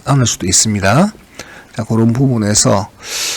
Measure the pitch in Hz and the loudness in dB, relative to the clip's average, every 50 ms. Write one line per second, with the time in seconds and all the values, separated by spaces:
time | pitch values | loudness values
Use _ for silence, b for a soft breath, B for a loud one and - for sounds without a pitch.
0 | - - 139 139 123 - - - 87 92 90 - - 113 104 101 95 98 107 147 | -2 0 0 2 2 0 -2 -4 -4 -2 0 0 0 0 -2 0 0 2 2 4
1 | 190 214 - - - - B B B B B B B B B - 110 - 117 110 | 2 2 -2 -8 -20 -20 B B B B B B B B B -12 -6 -2 0 2
2 | 113 117 117 131 139 135 123 113 104 104 107 - - 127 110 98 - - - B | 2 2 2 2 0 0 0 0 0 0 0 0 2 2 2 0 -2 -4 -10 B
3 | B B B B B B B | B B B B B B B